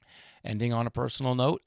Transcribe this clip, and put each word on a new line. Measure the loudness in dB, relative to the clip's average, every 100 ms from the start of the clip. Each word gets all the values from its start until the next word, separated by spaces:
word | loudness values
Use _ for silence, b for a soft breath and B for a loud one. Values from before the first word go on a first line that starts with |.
| B B B B
Ending | -6 -2 0
on | 0 -2
a |
personal | -2 -2 -2 0
note, | 2 2 0